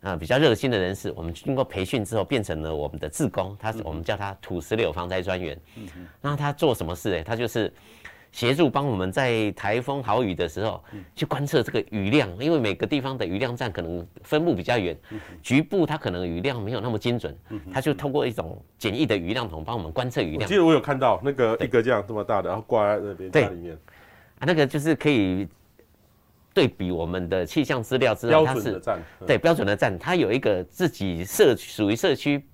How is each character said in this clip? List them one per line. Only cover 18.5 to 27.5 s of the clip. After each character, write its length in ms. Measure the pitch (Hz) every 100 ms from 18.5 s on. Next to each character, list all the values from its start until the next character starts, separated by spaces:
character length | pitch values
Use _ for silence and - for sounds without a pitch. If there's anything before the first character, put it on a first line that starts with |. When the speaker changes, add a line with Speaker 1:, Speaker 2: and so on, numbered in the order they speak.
| - - _
Speaker 1:
简 160 | 110
易 100 | 110
的 120 | 151 104
雨 160 | 85
量 160 | 117 113
筒 160 | 78
帮 120 | 80 117
我 60 |
们 80 | 80
观 200 | 78 127
测 120 | 135
雨 140 | 90 -
量。 60 |
Speaker 2:
我 40 | -
记 100 | 196
得 80 |
我 80 | 170
有 80 | 151
看 160 | 143 135
到 240 | 131 98
那 80 | 135
个 240 | 135 117 113
Speaker 1:
对。 100 | -
Speaker 2:
一 40 |
个 120 | 120
这 80 | 113
样 140 | 113 98
这 80 |
么 80 | 110
大 180 | 101 104
的， 80 | 90
然 80 | 98
后 60 | -
挂 200 | 117 104
在 160 | 104
那 120 | 101
边 160 | 90 92
Speaker 1:
对。 120 | 147
Speaker 2:
家 60 | 107
里 80 | 87
面。 180 | 85 78 - - - - - _
Speaker 1:
啊， 60 | 135
那 80 |
个 100 | 165 139
就 120 | 151
是 160 | 151
可 140 | 151 156
以 380 | 135 95 92 95 _ _ _ _ _ _ _ _ _ _
对 160 | - 135
比 220 | - 92
我 160 | 87 82
们 220 | 90 87
的 160 | 92
气 180 | 87